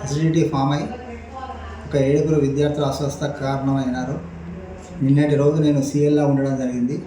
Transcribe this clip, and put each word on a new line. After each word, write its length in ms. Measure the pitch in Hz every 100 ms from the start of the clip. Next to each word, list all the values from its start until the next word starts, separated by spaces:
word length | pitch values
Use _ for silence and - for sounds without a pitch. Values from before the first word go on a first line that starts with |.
ఎసిడిటీ 440 | 139 147 160 160 147
ఫామ్ 240 | 135 139
అయి 140 | 143 220 - - - - 262 254 - - - -
ఒక 80 | 143
ఏడుగురు 440 | 135 151 160 156
విద్యార్థులు 440 | 135 135 147 147
అస్వస్థకు 560 | 139 - 143 - 139 -
కారణమైనారు. 800 | 135 135 135 135 127 127 127 160 - - - - - - - -
నిన్నటి 340 | 135 139 147 139
రోజు 260 | 143 156
నేను 200 | 147 143
సీఎల్లా 440 | 139 147 147 147 143
ఉండడం 300 | 135 135 131
జరిగింది. 460 | 127 123 123 160